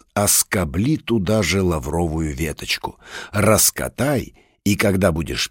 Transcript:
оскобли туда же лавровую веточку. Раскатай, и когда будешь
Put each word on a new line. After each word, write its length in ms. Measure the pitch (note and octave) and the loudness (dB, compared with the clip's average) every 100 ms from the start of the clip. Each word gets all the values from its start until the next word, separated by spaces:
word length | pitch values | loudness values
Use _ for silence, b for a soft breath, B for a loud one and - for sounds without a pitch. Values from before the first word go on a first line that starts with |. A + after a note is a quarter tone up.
| _ | _
оскобли 840 | - G#2 - - G#2 D#2+ D2 A#2+ D#3 | -2 2 2 0 -2 -2 0 0 0
туда 440 | - A2+ F2+ A2 | 0 -2 2 0
же 200 | E2+ G2 | 2 2
лавровую 680 | F2+ D#2+ C#2+ D#2+ F2 D#2 D#2+ | 0 0 -2 -2 0 0 -2
веточку. 680 | C2+ D#2 - - - - - B B B | -4 -6 -6 -6 -6 -6 -12 B B B
Раскатай, 1040 | G#2 G2+ G#2 - - C2 - C3 C3 - _ b b | 0 4 4 4 0 -6 -2 -2 -2 -4 _ b b
и 140 | G3 G#3 | 0 2
когда 340 | G#2+ F#2 F#2+ | 2 4 2
будешь 400 | D#2+ D#2+ B1 - | 2 -4 -4 -6